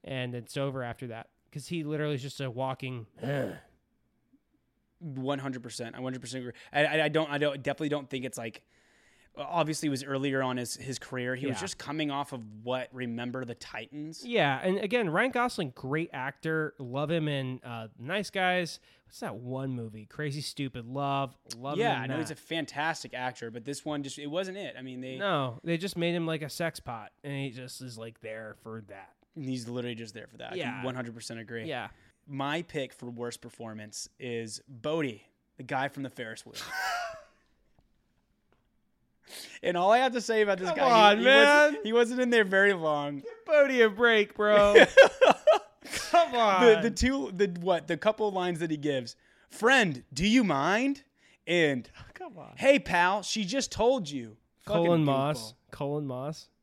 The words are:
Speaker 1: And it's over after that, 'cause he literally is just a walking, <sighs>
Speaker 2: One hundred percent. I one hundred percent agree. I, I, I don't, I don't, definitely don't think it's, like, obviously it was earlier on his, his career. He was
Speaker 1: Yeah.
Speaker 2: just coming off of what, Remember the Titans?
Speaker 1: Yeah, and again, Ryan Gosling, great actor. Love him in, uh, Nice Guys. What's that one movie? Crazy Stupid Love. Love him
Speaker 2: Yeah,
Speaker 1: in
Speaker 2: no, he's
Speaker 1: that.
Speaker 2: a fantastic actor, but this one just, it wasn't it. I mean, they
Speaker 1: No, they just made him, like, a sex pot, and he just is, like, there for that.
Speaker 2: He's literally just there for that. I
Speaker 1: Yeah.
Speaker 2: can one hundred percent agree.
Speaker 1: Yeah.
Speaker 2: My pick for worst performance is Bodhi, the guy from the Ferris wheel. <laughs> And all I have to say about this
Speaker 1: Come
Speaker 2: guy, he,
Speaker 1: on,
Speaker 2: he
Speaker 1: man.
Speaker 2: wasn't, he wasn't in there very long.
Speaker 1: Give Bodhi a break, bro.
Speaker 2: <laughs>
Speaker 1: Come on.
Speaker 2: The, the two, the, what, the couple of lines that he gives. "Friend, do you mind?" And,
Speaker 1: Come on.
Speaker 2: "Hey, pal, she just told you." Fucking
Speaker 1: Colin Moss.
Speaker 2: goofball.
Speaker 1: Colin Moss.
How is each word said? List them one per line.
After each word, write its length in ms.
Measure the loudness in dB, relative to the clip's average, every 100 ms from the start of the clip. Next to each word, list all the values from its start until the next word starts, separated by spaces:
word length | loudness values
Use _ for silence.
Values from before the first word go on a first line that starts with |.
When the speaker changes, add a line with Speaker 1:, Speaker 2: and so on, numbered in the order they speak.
| -10
Speaker 1:
And 280 | -8 -8
it's 220 | -8 -10 -6
over 260 | -4 -4
after 240 | -8 -10 -10
that, 220 | -12 -16 _ _
'cause 160 | -14 -8
he 160 | -6
literally 320 | -4 -4 -2 -4
is 60 |
just 180 | -6 -8
a 100 | -8
walking, 580 | -6 -6 -6 -8 -10 -12 -10
<sighs> 360 | -4 -4 -4 -8 _ _ _ _ _ _ _ _ _ _ _ _ _ _
Speaker 2:
One 380 | -12 -6 -4 -4
hundred 240 | -6 -8
percent. 320 | -12 -12 -12 -8
I 40 |
one 120 | -8
hundred 80 | -8
percent 200 | -10 -10
agree. 100 | -10 -14 -6
I, 120 | 0 2
I, 180 | 2 2
I 40 |
don't, 200 | 0 0
I 60 | 0
don't, 260 | 0 -2
definitely 240 | -6 -4 -2
don't 200 | -4 -4
think 160 | -8 -8
it's, 120 | -8
like, 260 | -10 -12 _ _ _ _ _ _ _ -14
obviously 500 | -4 -2 0 -2 -2
it 40 |
was 120 | -4
earlier 400 | -4 -2 0 0
on 140 | 0 -2
his, 180 | -4 -8
his 240 | -8 -10
career. 360 | -6 -6 -4 -4
He 100 | -4
was 100 | -4
Speaker 1:
Yeah. 60 |
Speaker 2:
just 160 | -6 -8
coming 340 | -8 -4 -2
off 220 | -2 -6
of 80 | -8 -12 -12
what, 260 | -4 -4 -4
Remember 540 | -8 -6 -4 -6 -6 -8
the 100 | -10
Titans? 720 | -12 -12 -12 -12 -12 -12 -2
Speaker 1:
Yeah, 340 | 2 2 2
and 160 | 0 -2
again, 300 | 0 0 0
Ryan 220 | 0 0
Gosling, 400 | 0 -2 -2 -8
great 360 | -8 -4 -4 -4
actor. 640 | -6 -8 -6 -4 -2 -4 -8
Love 300 | -10 -6 -2
him 200 | -2 0
in, 320 | -2 -4 -8
uh, 240 | -10 -12 -14 -14
Nice 320 | -6 -6 -4
Guys. 520 | -2 0 0 -4 -10 _ _ _
What's 160 | -12
that 140 | -10 -10
one 340 | -8 -6 -6
movie? 320 | -6 -8 -12 -16
Crazy 360 | -8 -8 -6
Stupid 440 | -10 -8 -8 -8 -10
Love. 480 | -6 -2 -2 -4 _ -16 -12
Love 180 | -6 -2
him 40 |
Speaker 2:
Yeah, 240 | -2 -2
Speaker 1:
in 60 | -4
Speaker 2:
no, 80 | -6
he's 100 | -6
Speaker 1:
that. 100 | -10
Speaker 2:
a 40 |
fantastic 720 | -6 -6 -6 -4 -4 -4 -8
actor, 360 | -6 -8 -8 -12
but 120 | -10
this 220 | -10 -8 -6
one 180 | -6
just, 160 | -6 -10
it 80 | -6
wasn't 300 | -6 -6 -8
it. 180 | -12 -12
I 40 |
mean, 180 | -12 -10
they 160 | -10 -6
Speaker 1:
No, 440 | -2 -2 -2 -6
they 140 | -6 -4
just 180 | -4 -2
made 180 | -2
him, 140 | 0 -2
like, 140 | -4
a 80 | -8
sex 320 | -6 -6 -6
pot, 320 | -12 -12 -12 _
and 100 | -10
he 180 | -8 -8
just 300 | -10 -16 -14
is, 160 | -14 -14
like, 220 | -16 -14
there 380 | -14 -12 -14 -16
for 180 | -14 -14 -14
that. 240 | -20 -20 _ _ -12
Speaker 2:
He's 300 | -8 -8 -6
literally 260 | -8 -8 -10
just 180 | -12
there 140 | -16 -18
for 80 | -16
that. 120 | -12
I 40 | -8
Speaker 1:
Yeah. 160 | -8
Speaker 2:
can 100 | -6
one 120 | -8 -8
hundred 200 | -10 -12
percent 240 | -14 -14
agree. 240 | -12 -10
Speaker 1:
Yeah. 240 | -8 -8 -10 -16 _ _ -14
Speaker 2:
My 300 | -8 -4 -4
pick 320 | -6 -8 -8
for 160 | -10 -14
worst 320 | -8 -10 -10
performance 680 | -18 -16 -14 -14 -14 -14 -16 _
is 420 | -8 -6 -8 -12 _
Bodhi, 580 | -10 -4 -2 -2 -6 _ _ _ -18
the 60 |
guy 240 | -6 -4 -4
from 160 | -6
the 80 | -10
Ferris 340 | -10 -12 -12 -14
wheel. 80 | -14
<laughs> 60 | -10 -6 -4 -4 -8 -12 -20 _ _ _ _ _ _ _ _ _ _ _ _ _ _ _ _ _ _ _ _ -18 -18 -6
And 140 | -4 2
all 160 | 4
I 80 | 6
have 140 | 4
to 80 | 0
say 200 | 0 2
about 160 | 2 2
this 120 | 0
Speaker 1:
Come 80 | 2
Speaker 2:
guy, 80 | 6
he, 40 | 10 8
Speaker 1:
on, 60 | 8
Speaker 2:
he 40 | 8
Speaker 1:
man. 400 | 8 10 8 6
Speaker 2:
wasn't, 180 | 4 0
he 80 |
wasn't 260 | 2 2 2
in 80 | 4
there 160 | 4 4
very 280 | 6 6
long. 440 | 4 0 0 -2 -6
Speaker 1:
Give 80 | -10 -14 2
Bodhi 360 | 6 6 6
a 80 | 4
break, 440 | 6 4 6 2 0
bro. 380 | 6 8 10 10 10 10 10 10 4 6
Speaker 2:
<laughs> 720 | 4 4 2 _ -12 -10 2
Speaker 1:
Come 220 | 4 4
on. 320 | 4 4 8 8
Speaker 2:
The, 240 | 8 4
the 20 |
two, 400 | 0 0 0 -6 0
the, 120 | -2 0
what, 260 | 0 0 0
the 100 | 0
couple 300 | 0 0 -2
of 60 |
lines 260 | 0 -2 -2
that 120 | -4
he 60 | -2
gives. 380 | -2 -2 -4 -14 _ _ _
"Friend, 520 | 0 6 6 4 0 -8
do 120 | 0 4
you 180 | 6
mind?" 600 | 6 2 2 2 0 -2 _ _ _ _ 0
And, 440 | 4 4 2 -6 -18 -20
Speaker 1:
Come 240 | -16 -16 -16
on. 160 | -18 0
Speaker 2:
"Hey, 240 | 4 4
pal, 420 | 4 2 4 2
she 220 | -2 -4
just 280 | -2 -2 -4
told 380 | 0 2 2 -2
you." 280 | -8 -10 -16 _ _
Fucking 220 | -2 2 4
Speaker 1:
Colin 180 | 4
Moss. 340 | 4 2 0 -4 -8
Speaker 2:
goofball. 20 | -16 _
Speaker 1:
Colin 360 | -8 -4 -4 -4
Moss. 400 | -6 -8 -10 -16 _